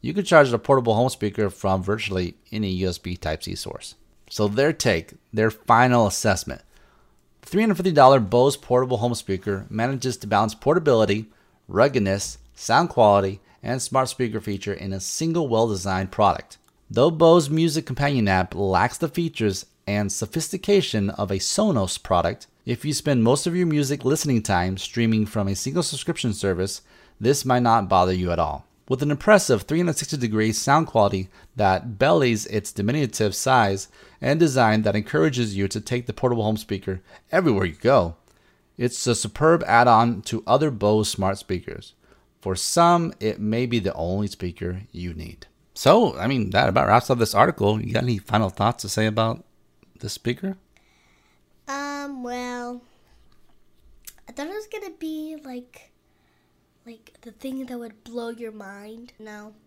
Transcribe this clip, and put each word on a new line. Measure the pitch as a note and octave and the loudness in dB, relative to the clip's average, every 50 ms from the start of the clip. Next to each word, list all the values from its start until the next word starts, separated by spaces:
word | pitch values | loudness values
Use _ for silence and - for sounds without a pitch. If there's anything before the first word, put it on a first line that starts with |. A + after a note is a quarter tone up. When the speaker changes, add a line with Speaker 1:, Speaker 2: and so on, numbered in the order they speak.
Speaker 1:
you | - B2 D#3+ | -6 -4 -4
can | G3+ F#3+ | -4 0
charge | - F3+ D#3+ C#3+ B2+ | 6 8 8 8 8
the | A#2 A2+ | 4 -2
portable | - - C#3+ C3 B2 A#2 A2 | 2 2 2 4 4 2 2
home | A2 B2 B2 | 2 2 0
speaker | - - G#2+ G#2 F#2+ - G#2+ G2 | -2 -4 -6 -4 -2 -2 -2 -4
from | F2+ - - G2 F#2+ F#2+ | -4 -4 -2 0 0 0
virtually | F2+ F#2+ G#2 A2+ - - F#2+ F#2 F2+ E2+ - _ _ _ | 0 -2 -4 -4 -4 -4 -4 -4 -4 -4 -6 _ _ _
any | - G#2+ G#2+ G2 | -8 -6 -4 -4
U | F#2 F2+ F#2+ F#2 | -2 -2 -2 -2
S | F2 - | -4 -6
B | _ F2+ F2 | _ -10 -10
Type-C | - - E2 D#2 D#2 - - - | -8 -6 -6 -6 -6 -8 -10 -10
source. | - - - - - - - - _ _ _ _ _ _ - | -10 -10 -12 -12 -14 -16 -18 -20 _ _ _ _ _ _ -14
So | - - G#2+ G#2 | -4 -2 -2 0
their | G2+ A2+ C#3 D3+ D#3+ | 2 2 0 0 0
take, | - - B2 G2 E2 E2 - - - _ _ | 0 0 0 0 0 -2 -8 -20 -20 _ _
their | - G#2+ A2 A2 | -2 0 0 0
final | G#2+ - - - A#2+ A2+ B2 B2+ B2 A#2+ A2+ | 0 -4 0 2 4 6 6 4 4 4 4
assessment. | G2+ - - - A2+ F#2+ F2 - - C2+ - _ _ _ _ _ _ _ _ _ _ _ _ _ _ _ _ | 2 0 0 0 0 0 0 -4 -10 -12 -14 _ _ _ _ _ _ _ _ _ _ _ _ _ _ _ _
The | - - | -18 -4
three | - F#3+ | -2 0
hundred | A3+ A3 G3+ | 2 2 0
fifty | E3 F3+ F#3+ | 0 0 0
dollar | E3 D3 C3+ C3 C#3 C3+ | 6 8 8 8 8 6
Bose | A2 F#2 G#2+ A#2+ B2+ C#3+ C#3 - | 4 2 4 4 4 4 2 -2
portable | - - B2 B2 C3 B2+ B2+ G#2+ | -4 0 0 0 2 2 -2 -2
home | A2 A#2+ A#2+ | 0 -2 -2
speaker | - - - G2 F#2 - G#2 G2+ F#2+ G2 - | -4 -4 -6 -6 -4 -4 -4 -6 -6 -6 -8
manages | G#2 G#2+ A2+ B2+ C3+ B2+ - G2 F#2 - | -6 -4 -2 -2 -4 -4 -4 -6 -6 -6
to | - G#2 | -6 -2
balance | G#2+ G2+ G#2+ G#2+ - | 0 2 2 0 -2
portability, | - - C#3+ D3+ F3 D#3+ D3 B2+ A2 A2 F#2+ G2+ G#2+ A2 - _ _ _ _ _ _ _ - | -4 0 0 0 2 2 4 4 4 4 2 2 -2 -4 -10 _ _ _ _ _ _ _ -6
ruggedness, | - G2 A#2+ C#3+ B2+ B2+ G#2 F#2+ F#2+ G2 - - - - - _ _ | 2 4 4 4 4 0 0 0 -2 -2 -4 -10 -12 -16 -20 _ _
sound | - - - A#2 C3+ E3+ E3 | -14 -4 0 2 2 2 0
quality, | - - A#2 G#2 G2+ G2+ G2 F#2+ G2+ G2 _ _ _ _ | 2 4 6 6 6 6 4 0 -4 -8 _ _ _ _
and | - A2+ B2 C3 | -8 -6 -6 -6
smart | - - B2 C3+ C3 A#2+ | -6 -2 -2 -2 -2 -2
speaker | - - B2+ A#2 A2 A2+ | -2 -4 -4 -4 -4 -6
feature | - - G2+ F#2 - G2+ G2 | -6 -6 -8 -6 -6 -8 -8
in | - - G2 | -8 -8 -8
a | F#2+ F#2+ | -8 -8
single | F#2 - - - D#3+ E3 D#3+ E3+ D#3+ C3 | -8 -8 -8 -4 -4 -2 -2 -2 -2 0
well-designed | A2+ A2 A#2 A#2 G#2 F#2 F2+ G2 F#2+ F#2 F#2+ F#2 | 2 2 2 2 0 -4 -2 -2 -2 -2 -4 -4
product. | - - G#2+ G2 E2+ - - _ - _ _ _ _ _ _ _ | 0 2 2 2 2 0 -6 _ -20 _ _ _ _ _ _ _
Though | G#2 A2 C3 E3+ | 2 4 4 4
Bose | E3 D#3 E3 E3 E3 F3 D#3 C#3 | 4 6 6 8 8 6 6 2
Music | D3+ D#3+ E3 E3 D3 D#3+ D#3 | 0 0 0 0 0 -2 -6
Companion | - C3 - C#3+ C#3+ C#3+ B2+ A2 G2+ | -6 -4 -2 0 0 2 2 2 4
app | F#2+ F#2 F#2 - - | 4 2 2 0 -2
lacks | E2+ G2+ F#2+ F#2 F2+ G2+ B2 - - | -4 -2 0 2 2 0 0 -2 -4
the | - D#3 | -6 -4
features | - - E3+ D#3+ D#3 - A2+ G#2 F#2+ - - _ _ _ _ - | -2 -4 -4 -4 -4 -2 -2 -2 -2 -2 -10 _ _ _ _ -4
and | G2+ G#2 G#2 G2 | -2 -2 -2 -2
sophistication | - - A2+ G2+ - E3 D#3+ - - F3+ - - G3+ G3 E3 - - A2 G2 G2 | -4 -6 -8 -4 -4 -6 -6 -4 -8 -8 0 2 2 2 2 2 -2 -2 -2 -2
of | - - G2+ F#2 | -2 -4 -4 -4
a | G2 | -2
Sonos | F#2+ - - - - G#3+ G#3+ F3+ A#2 F#2+ F2+ - - | -4 -2 -2 0 0 0 2 2 0 0 -2 -4 -8
product, | _ - F#2+ F2 E2 E2+ G#2 - - _ _ _ _ | _ 0 2 2 2 0 -2 -6 -14 _ _ _ _
if | - A#2+ - - | -6 -6 -4 -4
you | D3 D3 | -4 -4
spend | - - D#3 C#3 B2 A2 | -2 0 0 2 4 4
most | A#2 C3 C#3 - | 4 2 2 0
of | F3+ E3+ | -2 -2
your | F3+ F3+ E3+ | 0 0 0
music | D3+ D3 C#3+ C3 D3 C#3 - | 0 0 0 -2 -4 -4 -2
listening | - D3+ D#3 - D3+ C3 A2+ | -2 -2 0 0 0 0 0
time | G#2+ - G2+ F2 F2+ F#2 F#2+ F#2 | 0 0 0 0 0 -2 -4 -6
streaming | - - - A#2+ A#2 A2+ A2 A2 G#2+ | -8 -8 -4 -2 0 2 2 0 0
from | G#2 - A2 G2+ G2 | -2 -2 -4 -2 -2
a | G2 | -4
single | - - C3+ C#3+ F3 E3 | -4 -6 -4 -4 -2 -4
subscription | - - C3+ - - E3 - - A#2+ G2+ | -4 -6 -8 -6 -6 -6 -4 -4 -4 -4
service, | - - G2 F#2 E2+ F#2 G2 - - _ _ _ - - _ _ _ | -2 -2 -2 -2 -2 -2 -6 -6 -12 _ _ _ -20 -20 _ _ _
this | G#2 A#2 C#3+ C#3 - | 0 0 0 0 0
might | C3 B2+ B2 A#2+ | 0 0 2 4
not | A#2 A2+ - G2+ E2+ | 4 2 2 2 2
bother | F#2+ F#2 F2+ F2+ F#2 | 2 2 4 2 2
you | F#2 F2+ F2+ | 0 0 -2
at | E2+ E2 | 0 0
all. | E2 D2+ C#2+ C#2 - _ _ _ _ - | -2 -2 -4 -10 -12 _ _ _ _ -4
With | B2+ B2+ | -4 -2
an | C#3+ D3 | -2 -4
impressive | D3 - - - G#3+ G3 - - C3 G#2 - | -4 -2 4 4 4 4 6 2 0 0 0
three | - D3 E3 | -4 -2 -2
hundred | F3+ F3 D3+ - | -2 -2 -2 -4
sixty | - - - C#3+ | -6 -6 -6 -4
degree | B2 A2+ G#2+ G#2+ G#2+ A2 A2 | -4 -2 0 0 0 0 -2
sound | - - - C#3 C#3+ B2+ - | -2 0 2 2 2 2 0
quality | - A#2 G#2 G2+ G2 F#2+ F#2 - _ - - _ _ | 2 2 2 2 2 -2 -6 -8 _ -20 -20 _ _
that | A#2+ G#2+ G2 F#2 F#2 - A#2+ A2 F#2+ | 0 2 2 2 0 -2 -8 -4 0
belies | C3 D3 E3+ E3+ C#3 B2 A2+ G#2 - | 2 2 4 4 2 2 0 -2 -4
its | - G2+ G#2+ G2+ - | -4 -6 -6 -6 -6
diminutive | - - G2+ G#2+ C3 D#3 C#3+ A2+ - - G#2+ G2+ F#2+ | -6 -4 -2 -2 0 0 -2 -4 -2 -2 -2 -2 -2
size | - - C3 C3 B2+ A2 G2 G2 G2 - - _ - - - _ _ | -2 0 2 2 4 4 2 0 -4 -8 -14 _ -20 -20 -20 _ _
and | - B2+ C#3+ D#3+ | -2 -2 2 2
design | E3+ D#3 C3 C3 A#2+ A2 G#2+ A2 G#2+ | 2 2 4 2 2 4 4 2 2
that | G#2+ G2 | 0 0
encourages | G#2+ G#2+ - - D3+ D#3+ D#3+ C3+ B2 A#2+ A2 G2 G2 | -2 -4 -2 0 0 0 2 0 0 -4 -2 -2 -4
you | G2 F#2+ | -4 -4
to | - A2 | -4 -6
take | G#2 - B2 B2 A#2+ | -6 -4 -6 -6 -4
the | - G#2+ | -6 -8
portable | - - B2+ B2 A#2 G#2+ | -2 -2 0 0 0 0
home | G#2+ A2 G#2 | 0 -2 -2
speaker | - - G#2 F#2+ - - F#2+ F#2 _ _ - - _ _ | -4 -6 -8 -6 -4 -6 -8 -8 _ _ -20 -20 _ _
everywhere | - F3 F#3 D#3+ A2+ G2 F#2+ | -2 2 2 2 2 2 0
you | F2 D#2+ | -2 -4
go, | - - A#2 A#2+ G#2 F2+ E2+ E2+ _ _ _ _ _ _ _ _ _ _ _ _ - | -2 2 4 4 4 2 0 -4 _ _ _ _ _ _ _ _ _ _ _ _ -4
it's | A#2 B2 - - - B2 | -4 -4 -4 -4 -2 -2
a | A#2 | -2
superb | - - A2 - - D3 D#3+ E3+ E3 - - | -2 -4 -8 -4 0 4 4 4 4 2 4
add-on | G#2+ A#2 B2 B2 A#2 A2 A#2 A#2 A#2+ F#2 - | 4 6 6 8 6 6 6 4 0 -4 -6
to | - - A2 - | -8 -8 -8 -2
other | - A#2 C#3 D3+ D#3 | 0 2 2 2 0
Bose | B2+ G2+ G2+ G#2 G#2+ G#2+ G#2 - | -2 0 0 2 2 2 0 -2
smart | - - G2 F#2+ F#2+ F#2+ | -4 -2 -2 -4 -4 -4
speakers. | - - F#2+ F2 - - - - - - _ _ _ _ _ _ _ _ _ _ | -6 -8 -8 -8 -8 -10 -14 -14 -16 -20 _ _ _ _ _ _ _ _ _ _
For | _ F#2+ F#2+ | _ -6 -4
some, | - - - - E3+ E3+ E3+ F3 F3 E3 D#3+ - _ | -4 -4 -2 2 2 4 4 4 2 0 -4 -8 _
it | G#2+ A2 - - | -4 -4 -4 -4
may | G#2 G#2 A2 A#2 B2 | -4 -4 -2 -2 -2
be | A#2+ A#2 A#2 | -2 -2 -2
the | F#2 F#2+ - | -2 -2 -4
only | - E2 F2 F#2 G2+ G#2 G2 | -4 -4 -4 -2 -2 -4 -6
speaker | - _ - F2+ E2 - - F2+ F2+ F#2 G#2 - | -6 _ -10 -10 -8 -8 -8 -8 -8 -8 -12 -16
you | _ F2 F2 F2+ E2 | _ -12 -10 -10 -10
need. | E2 D#2+ D#2+ - - - _ _ _ _ _ _ | -10 -14 -14 -16 -20 -20 _ _ _ _ _ _
So, | - - C#3 E3 A3+ A#3+ D#3 - - | 0 4 6 6 6 6 2 0 -2
I | F2+ A#2 | -2 -2
mean, | C#3 B2+ G#2+ F#2+ | 0 0 -2 2
that | - - - - | 2 2 2 4
about | F#2+ A#2 - - | 2 2 4 4
wraps | G#2 A#2+ - - | 4 4 4 2
up | C3 A#2+ | 0 0
this | A2+ G#2 - | 0 0 4
article. | G2+ B2 E3+ D#3+ - - G2+ G#2+ A2 | 4 4 4 4 0 0 0 0 0
You | - - A2+ | -4 -4 -4
got | A#2+ B2+ | -2 -2
any | B2 A#2+ G2 | -2 -2 -4
final | - - - G#2+ A2 F#2+ | -4 -2 0 0 0 0
thoughts | - - G2+ A2 A#2+ - - | -2 0 -2 -2 -2 -2 -8
to | G2 | -8
say | - - A2 | -2 -2 -2
about | A2 G#2+ A2+ A2 A2+ A2+ - - _ _ _ _ _ _ _ _ _ _ _ | 0 0 0 -2 -2 -2 -6 -12 _ _ _ _ _ _ _ _ _ _ _
this | - A2 - | -12 -12 -12
speaker? | - _ A#2+ B2+ C#3 F#3+ G3 F#3+ F#3 _ _ _ _ _ _ _ _ _ _ _ _ _ _ _ _ _ _ _ _ _ - | -8 _ -6 -6 -6 -6 -10 -10 _ _ _ _ _ _ _ _ _ _ _ _ _ _ _ _ _ _ _ _ _ _ -12
Speaker 2:
Um, | C#4 C#4 C#4+ C#4+ C#4+ C#4+ C#4+ C#4+ C#4 C4 | -10 -10 -8 -8 -10 -10 -10 -10 -10 -10
well, | B3 A#3+ B3 B3 B3 B3 B3 B3 A#3+ A#3+ B3 B3 A#3+ _ _ _ _ _ _ _ _ _ - _ - _ _ _ _ _ _ _ _ - - _ _ - - _ _ - | -10 -10 -8 -8 -8 -8 -10 -10 -10 -12 -12 -14 _ _ _ _ _ _ _ _ _ _ -20 _ -20 _ _ _ _ _ _ _ _ -20 -20 _ _ -20 -20 _ _ -20
I | A#3+ | -14
thought | - C#4+ D#4+ | -12 -12 -10
it | G4 | -10
was | G#4+ G#4+ G#4+ | -12 -14 -12
gonna | - G#4+ G4+ F#4+ D#4+ _ | -14 -14 -14 -14 -16 _
be, | E4 D#4+ D#4 D#4 D#4 D#4 D#4 D4+ C#4+ | -12 -10 -10 -10 -10 -12 -14 -16 -16
like, | C4+ B3+ B3 B3 B3 _ - _ _ _ _ _ _ _ _ _ _ _ _ _ _ _ _ _ _ _ _ _ | -16 -16 -16 -16 _ _ -20 _ _ _ _ _ _ _ _ _ _ _ _ _ _ _ _ _ _ _ _ _
like, | A#3 A#3 A3 _ - _ _ | -20 -20 -20 _ -20 _ _
the | _ A#3 | _ -20
thing | A3+ _ - C4+ C4 C4 C4 | -20 _ -12 -10 -10 -10 -10
that | B3 B3 A#3+ | -10 -12 -14
would | A#3 A3+ A3 _ _ | -14 -16 -18 _ _
blow | - A#3 A#3 A#3 A#3 | -12 -12 -10 -10 -10
your | A#3+ A3+ A#3+ A3 | -12 -12 -14 -14
mind. | G#3+ G#3+ G3+ F#3+ G3+ G3+ G3+ G#3+ A3 A3+ A#3+ A#3+ _ _ | -14 -16 -18 -18 -18 -18 -18 -18 -20 -20 -20 -20 _ _
No. | G#3+ G#3+ G#3+ G#3 G#3 G#3+ G#3+ A3 _ | -20 -20 -18 -18 -20 -20 -20 _ _